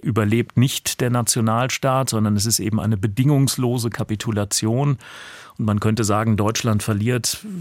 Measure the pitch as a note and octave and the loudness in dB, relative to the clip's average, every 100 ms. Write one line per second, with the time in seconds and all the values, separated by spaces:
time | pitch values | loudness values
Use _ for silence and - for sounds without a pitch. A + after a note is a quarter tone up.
0 | - A2 G#2 A#2 A#2 - C3+ - - - | -2 0 2 2 0 2 2 0 -6 -2
1 | B2 B2 A2+ B2 A2+ A2+ C3 - C3+ C3 | 0 0 0 0 2 0 -2 -2 0 0
2 | C3 A2 G#2 G2+ A2+ G2 G2 G#2+ G#2 G#2 | 0 0 2 2 0 0 0 0 0 0
3 | G#2+ G#2 C3+ C#3 C3+ - B2 B2 A#2 - | -2 0 2 4 2 0 -2 0 -2 -4
4 | A2+ G#2 A#2+ G#2 G2+ - A2 A#2+ C#3+ C#3 | -6 -4 -2 -2 -2 -2 0 0 0 -2
5 | - - - - - - G#2+ G#2 G#2+ A2 | -6 -20 -20 -20 -16 -4 0 0 2 2
6 | G#2 G#2 A2+ G#2+ G#2+ A2+ A#2 G#2 - G#2 | 2 2 2 2 2 0 0 0 0 0
7 | A2+ B2 - - G#3+ F3+ | 0 0 -2 -6 -10 -12